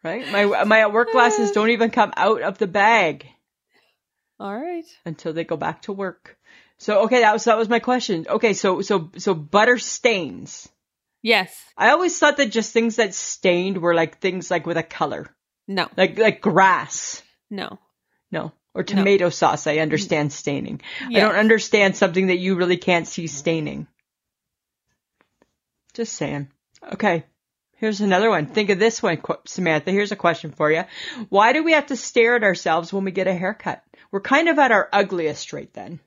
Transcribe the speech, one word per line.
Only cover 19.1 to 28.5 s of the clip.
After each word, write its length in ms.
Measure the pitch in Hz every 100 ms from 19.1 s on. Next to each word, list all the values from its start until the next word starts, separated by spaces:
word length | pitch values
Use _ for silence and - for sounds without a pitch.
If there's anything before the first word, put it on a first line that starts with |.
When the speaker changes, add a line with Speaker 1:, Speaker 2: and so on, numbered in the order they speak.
| 196 175
Speaker 1:
sauce, 360 | - 160 - 156
I 120 | 151
understand 540 | 156 156 196 156 147
staining. 480 | - - 139 - 147 - -
I 60 | 262
Speaker 2:
Yes. 160 | 226 214
Speaker 1:
don't 100 | 208
understand 580 | 220 220 - 214 196 185
something 320 | 190 175 190
that 100 | 180
you 160 | 185
really 220 | 180 180 180
can't 280 | 185 175 160
see 200 | - 165
staining. 600 | 143 175 165 151 143 151 _ _ _ _ _ _ _ _ _ _ _ _ _ _ _ _ _ _ _ _
Just 220 | - 226
saying. 340 | - 147 143 139 _ _ _ -
Okay. 300 | - 208 170 - _ _ _ _ _
Here's 240 | 220 196
another 300 | 208 185 226
one. 160 | 180
Think 240 | 151